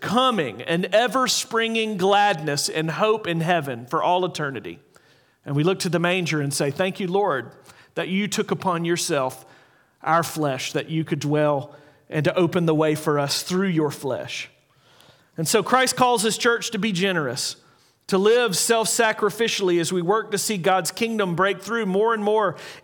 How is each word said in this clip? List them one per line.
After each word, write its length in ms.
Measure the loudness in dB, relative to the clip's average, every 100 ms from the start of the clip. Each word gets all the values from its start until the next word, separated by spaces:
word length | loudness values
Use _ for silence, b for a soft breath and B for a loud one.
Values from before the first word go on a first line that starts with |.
coming 640 | -2 2 2 2 -2 -4
an 300 | -2 -2 2
ever-springing 1040 | 2 2 0 0 -2 -2 -2 0 0 -2 0
gladness 720 | 2 4 4 2 -2 -2 -2
and 220 | -2 -2
hope 340 | 0 2 2 0
in 140 | -2
heaven 460 | 2 0 0 -8 -4
for 160 | -2
all 220 | 2 0
eternity. 540 | 0 -4 -6 -8 -10 -16 _ b b b b b
And 120 | -4 0
we 80 |
look 160 | 2 2
to 80 | -2
the 100 | 0
manger 420 | 2 2 0 -2
and 140 | -2
say, 160 | -2 -2
"Thank 300 | 0 -2 -2
you, 80 | -2
Lord, 420 | 0 0 -2 -4 -14 B B B
that 140 | -8 -4
you 180 | -2 -2
took 240 | -2 -2
upon 340 | -2 -2 -2
yourself 600 | -2 -2 0 0 -2 -6 -20 b b b b b
our 220 | 0 2
flesh, 480 | 2 -2 -2 -2 -4
that 160 | -6 -4
you 160 | -4
could 160 | -2 -2
dwell 540 | 0 2 2 0 -4 B B B B
and 160 | -2
to 100 | 0 2
open 300 | 2 2 2
the 80 |
way 200 | 2 2
for 240 | 0 0 0
us 240 | 0 -2
through 260 | -2 -2 0
your 220 | 0 0
flesh." 600 | -2 -6 -6 -8 -10 -12 _ _ b b b b b b -6
And 120 | 0
so 160 | 0
Christ 320 | 2 2 2 2
calls 260 | 2 4
His 160 | 0 2
church 320 | 0 0 -2
to 80 | -2
be 140 | -2
generous, 640 | 0 0 0 -2 -4 -6 -8 b b b b -2
to 100 | 2
live 400 | 4 4 2 0
self-sacrificially 1200 | 2 2 2 2 2 2 -2 0 -2 0 2 2
as 120 | 2
we 80 | -2
work 300 | 2 0 0
to 80 | -4
see 200 | -2 0
God's 340 | 2 2 0
kingdom 420 | -4 -4 0 0
break 260 | 2 2 0
through 260 | -4 -2 0
more 280 | 2 2
and 80 | 2
more 320 | 2 2 2 -2 B B